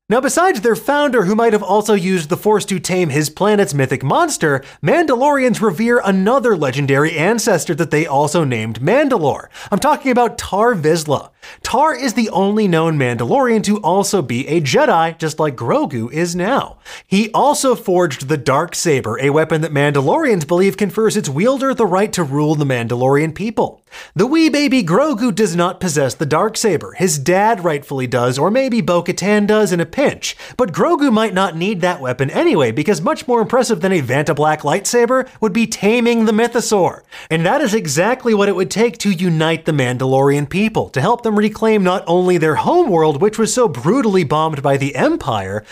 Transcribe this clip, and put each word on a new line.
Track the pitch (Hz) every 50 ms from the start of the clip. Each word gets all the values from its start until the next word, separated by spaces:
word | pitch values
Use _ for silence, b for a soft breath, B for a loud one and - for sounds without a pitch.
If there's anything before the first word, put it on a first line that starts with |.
| _ -
Now, | 208 247
besides | - 262 - 320 349 381 339 220
their | 185 233 208
founder, | - - - 285 294 294 285 233 240 180
who | 180 220
might | 214 233 233
have | 214 208 208
also | 180 196 214 208 220 214
used | 202 170 190 190 175 151 147
the | 165
Force | - - 208 214 196 -
to | - 196 175
tame | - - 185 185 180 151
his | 127 151 156 151
planet's | - - 185 208 214 202 196 - 143
mythic | 139 135 131 143 123 131
monster, | 139 208 302 349 320 - - 175 151 139 131 B B B B B
Mandalorians | 175 262 339 339 285 262 233 269 294 285 269 254 254 202 151
revere | 208 214 160 147 226 233 240 240 -
another | 196 190 190 190 214 254 277 220 240 208
legendary | 160 151 131 120 143 143 135 135 135 151 160 170 147
ancestor | 156 196 233 226 - 233 196 156 - - 160
that | 147 170 160
they | 160 147 160
also | - 135 139 151 143 - 175 156
named | 135 120 113 110 113 110 110
Mandalore. | 131 160 226 277 311 269 262 196 151 135 - - - - B B B B
I'm | 208 190
talking | 220 294 302 - - 269
about | 240 240 240 226 233 -
Tar | - - 185 196 220 247 247
Vizsla. | 170 143 151 170 165 147 147 135 - - - _ B B B B B
Tar | B - - 240 302 320 285
is | 240 269 262 202
the | 240 226 202
only | - 175 196 196 208 220 214 190
known | 165 160 160 165 160 143
Mandalorian | 131 123 120 117 120 120 202 277 262 240 226 220 -
to | 196 208 208
also | - 156 180 202 190 - - 190
be | 143 - 120 120 139
a | 135 151 175
Jedi, | 151 127 143 240 302 254 190 165 160 165 160
just | - 160 156 151 -
like | 156 151 127
Grogu | 113 120 127 196 285 302 175 131 113 110 120
is | 139 156 175 175 170
now. | 180 175 214 277 - - - - - B B B B B
He | B 190 196 226 214
also | - 170 233 285 285 277 - 262 233
forged | - - - 175 180 180 165 131 - 139 131
the | 160 143
Darksaber, | - 135 131 143 170 170 - - - 170 143 131 107 110 110 120
a | 135 143
weapon | 139 156 160 156 170 156
that | 156 156
Mandalorians | 151 143 143 147 143 143 131 151 226 320 330 262 214 175 143
believe | - 175 175 196 196 190
confers | - 214 185 - 214 220 208 -
its | 208 147 147
wielder | 131 147 202 254 277 254 269 269
the | 254 247 226
right | 185 180 190 208 214
to | - 185 165
rule | 131 135 147 151 151 160
the | 147 151
Mandalorian | 135 131 120 117 113 120 120 127 131 139 143 156 160 151
people. | - 190 233 220 - 190 - - _ _ B B B B B B
The | 151 202
wee | 254 311 330 320 311
baby | - 285 294 277 262 254 196
Grogu | 156 170 226 285 311 277 196 254 247 175
does | 185 220 175 165
not | 175 175 185 180 -
possess | - 180 135 147 139 123 -
the | - 165
Darksaber. | 135 151 160 196 220 214 - - 214 170 135 107 98 -
His | - 175 185 151 143
dad | 131 175 175 190 208 220 233 185 170
rightfully | 175 151 143 135 - 143 135 127
does, | 123 127 123 120 127 123 139
or | 147 190
maybe | 220 262 269 262 240 226
Bo-Katan | 156 165 175 175 170 - 160 - 170 202 208 214 208
does | 202 214 214 214 165
in | 185 175
a | 165
pinch. | 165 - - 285 226 - - - - - B B B B
But | B 254 196
Grogu | 139 160 233 320 349 294 285 277
might | 214 214 220 214 185
not | 185 196 185 160
need | 160 175 202 226 170
that | 170 180 175 175
weapon | 135 127 123 - 135 143
anyway, | - 226 330 349 254 165 131 113
because | 110 147 151 208 202 151
much | 165 269 320 - -
more | - 240 233
impressive | 214 226 226 262 233 - 220 156
than | 180 190
a | 190 170
Vanta | 131 117 127 143 151 - 151
Black | 139 151 151 156 151
lightsaber | - 143 - - - - 233 240 233 226 262 262 254 B B B
would | 214 220 -
be | 233 226
taming | 220 - - - 202 233 247 226 240 233 233 220
the | 220
Mythosaur. | 214 208 233 226 233 247 233 - 220 196 170 135 - - - B B B B B
And | 160 160 165
that | 185 240 285
is | 302 202 202
exactly | 226 180 156 127 160 180 220 254 254 - 240 220
what | 196 202 202
it | 190
would | 180 190 -
take | - 185 226 240 - -
to | - 202
unite | 190 160 185 180 160 156 160 160 165 160 -
the | 175
Mandalorian | 156 139 127 123 123 120 131 131 131 135 135 143 143 147 147 139
people, | - 185 214 220 220 147 104 -
to | - 131
help | 131 202 240 233
them | - 226
reclaim | 208 208 208 208 214 - 220 220 220 208
not | 185 180 185 196 -
only | 170 170 180 180 185 180 170
their | 156 160 147
homeworld, | - - 220 311 359 349 254 175 165 156 156 147 139
which | 185 214 214 -
was | 220 -
so | - 254 240 202
brutally | 143 127 117 160 226 285 226 220 190 185 165
bombed | 123 151 156 160 160 156 139
by | 131 143 139
the | 135 135 139 120
Empire, | 131 208 311 330 320 - 139 113 101 95 95 98 107 - B